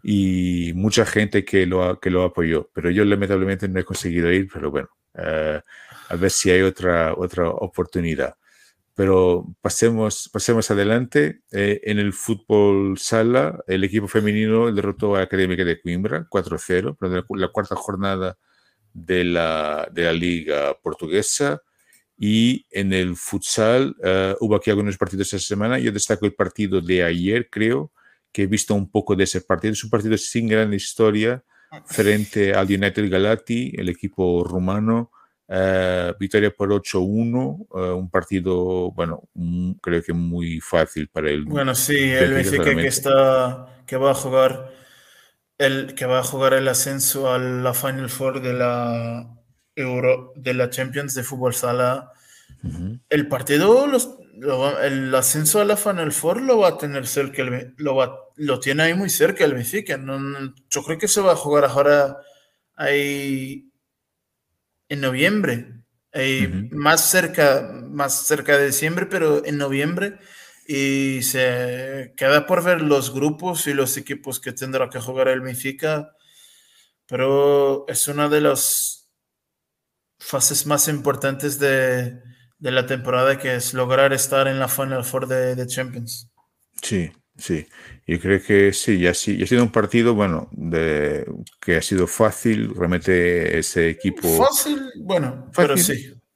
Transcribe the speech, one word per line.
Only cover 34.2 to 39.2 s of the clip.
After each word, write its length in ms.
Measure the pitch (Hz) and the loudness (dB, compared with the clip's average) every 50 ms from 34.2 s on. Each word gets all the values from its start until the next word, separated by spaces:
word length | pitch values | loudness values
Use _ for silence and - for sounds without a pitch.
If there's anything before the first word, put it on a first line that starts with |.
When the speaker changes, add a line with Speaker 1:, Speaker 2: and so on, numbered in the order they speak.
| 92 90 87 87 87 | 0 2 2 0 0
Speaker 1:
rumano. 680 | - 87 92 92 92 98 104 107 113 113 117 120 _ _ _ _ _ _ _ _ - 95 | -2 -2 -2 -2 0 0 0 0 0 0 0 -2 _ _ _ _ _ _ _ _ -6 -2
Eh, 600 | 95 95 95 95 92 92 92 90 90 87 87 87 | 0 2 2 2 2 2 0 0 0 -2 -4 -4
victoria 320 | 98 98 98 - 107 104 104 | -4 -6 2 2 4 4 4
por 220 | - - 101 98 | 0 0 0 2
ocho 300 | 104 98 - - - 95 | 2 0 0 -2 -2 0
uno, 680 | 92 95 104 113 117 117 120 127 131 135 147 185 214 _ - | 0 0 0 0 0 0 -2 -2 -4 -4 -6 -10 -14 _ -8
eh, 160 | 92 92 90 | -6 -4 -4
un 180 | 90 90 92 90 | -4 -4 -6 -2
partido, 800 | - 92 90 - 101 95 87 95 90 90 90 90 92 90 90 90 90 | -2 -2 0 0 -4 -2 0 0 0 0 0 0 -2 -2 -4 -4 -4
bueno, 340 | 87 85 82 80 - | -4 -4 -4 -4 -8